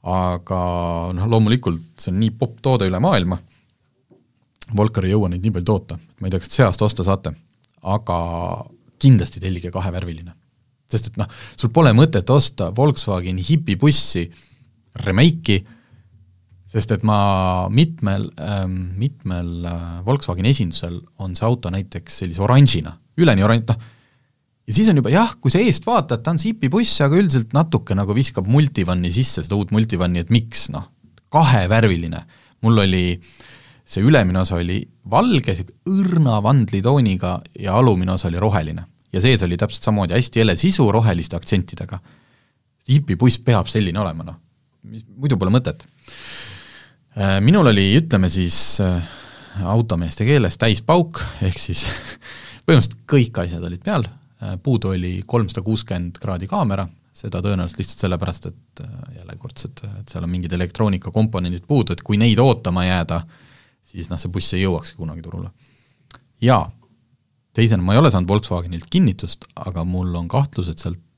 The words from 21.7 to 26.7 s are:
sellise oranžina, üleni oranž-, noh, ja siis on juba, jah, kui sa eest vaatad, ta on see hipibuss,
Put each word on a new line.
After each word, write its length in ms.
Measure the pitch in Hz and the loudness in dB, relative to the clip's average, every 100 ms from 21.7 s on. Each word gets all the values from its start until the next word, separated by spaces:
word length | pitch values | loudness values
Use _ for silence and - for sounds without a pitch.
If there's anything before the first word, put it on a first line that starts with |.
| 95 92 85 - - | -6 -8 -12 -12 -10
sellise 180 | 90 85 | -8 -2
oranžina, 540 | 104 127 143 87 80 - _ - | 4 6 6 4 -4 -14 _ 2
üleni 260 | 170 101 104 | 4 6 4
oranž-, 220 | 117 113 | 2 0
noh, 160 | 113 - _ _ _ _ _ _ _ - | -4 -4 _ _ _ _ _ _ _ -4
ja 60 | |
siis 160 | 107 220 | 2 4
on 120 | 156 | 4
juba, 100 | 113 | 4
jah, 220 | 170 226 - | 2 2 0
kui 140 | 135 | 0
sa 60 | 175 | 2
eest 240 | 233 147 - | 2 0 0
vaatad, 380 | 233 147 113 | 0 0 -4
ta 80 | 117 | -2
on 60 | 165 | -2
see 120 | 208 | -2
hipibuss, 480 | 220 131 | -2 0